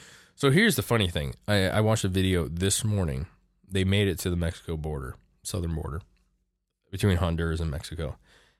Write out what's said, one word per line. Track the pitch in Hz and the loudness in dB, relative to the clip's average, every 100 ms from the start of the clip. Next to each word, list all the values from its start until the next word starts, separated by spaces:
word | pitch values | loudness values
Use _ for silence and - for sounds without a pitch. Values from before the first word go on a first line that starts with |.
| - - - - | -18 -20 -20 0
So | 139 | 2
here's | 151 226 131 | 6 4 2
the | |
funny | - 117 92 | 0 0 2
thing. | 82 69 - - | -2 -4 -6 0
I, | 104 95 | 2 2
I | 107 | 2
watched | 110 110 | 2 2
a | 98 | 2
video | 92 95 90 67 | 2 2 2 0
this | 85 95 - | 0 0 0
morning. | 110 104 85 65 87 _ _ _ - | 0 0 0 -2 -6 _ _ _ -6
They | 95 | 0
made | 92 98 98 | 2 2 2
it | 80 | 0
to | 92 | -2
the | 87 | 0
Mexico | 82 - - 80 | -2 -4 -8 -8
border, | 76 73 64 - _ _ | -6 -8 -10 -14 _ _
southern | - 92 85 | -8 -6 -4
border, | 80 80 76 - _ _ _ _ _ _ _ _ | -4 -6 -10 -12 _ _ _ _ _ _ _ _
between | 95 104 85 | 0 2 4
Honduras | 87 82 82 80 | 2 0 -2 -2
and | 82 | -4
Mexico. | 71 - 80 76 - _ _ _ | -6 -8 -8 -8 -10 _ _ _